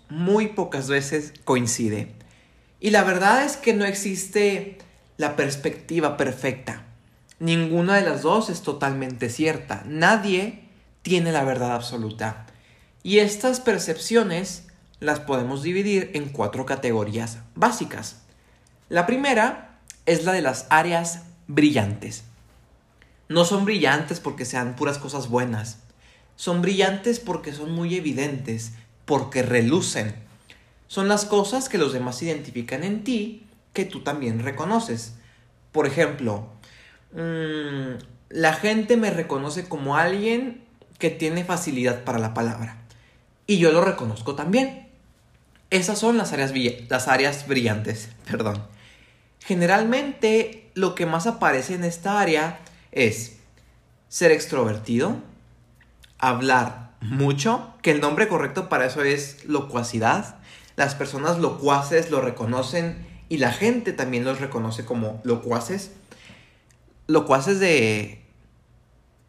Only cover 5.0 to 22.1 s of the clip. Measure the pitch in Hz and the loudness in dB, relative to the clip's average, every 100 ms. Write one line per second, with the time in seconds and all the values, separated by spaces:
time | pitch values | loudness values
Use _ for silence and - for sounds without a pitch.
5 | _ - 147 147 139 - 160 - - 165 | _ -6 -2 0 -2 -2 -4 -6 -4 0
6 | 151 147 135 123 139 117 - 113 - - | 0 0 -2 -2 -4 -4 -8 -12 -14 -20
7 | _ _ _ - 165 165 160 170 175 202 | _ _ _ -4 0 2 2 2 4 4
8 | 175 139 151 214 220 165 151 143 139 135 | 2 0 2 2 0 -4 -6 -2 -2 -2
9 | 127 120 120 131 156 156 - 101 107 156 | -6 -4 -4 0 0 -2 -6 -10 -6 2
10 | 175 220 196 185 214 - - _ _ _ | 4 4 2 0 -2 -8 -20 _ _ _
11 | 170 180 170 156 135 123 123 120 120 123 | 0 2 2 2 0 0 -2 -2 -4 -6
12 | 107 113 95 - - - _ _ _ _ | -6 -6 -6 -8 -16 -20 _ _ _ _
13 | 175 208 202 208 254 247 233 185 170 160 | 2 4 4 2 0 0 0 0 0 -4
14 | - 226 202 170 190 - - - _ - | 2 2 4 -2 -6 -10 -18 -20 _ -6
15 | 151 147 143 131 123 139 160 185 202 196 | -2 -2 -2 -2 -2 -4 -2 -2 0 0
16 | 180 147 139 123 101 127 131 139 127 110 | 0 -6 -6 -4 -4 -4 -4 -2 0 0
17 | 104 113 113 - - 165 233 233 170 - | -2 -4 -6 -10 -14 0 0 0 -6 -10
18 | - - _ _ _ _ _ _ - 170 | -12 -16 _ _ _ _ _ _ -2 0
19 | 175 254 277 226 233 311 - - - - | 2 2 2 4 2 0 -14 -20 -20 -4
20 | - 170 175 185 139 123 - 160 175 170 | 2 2 2 0 0 -2 2 4 4 0
21 | 170 - - - - 147 151 120 101 107 | -2 -8 -14 -20 -4 4 4 4 0 -4
22 | 107 | -8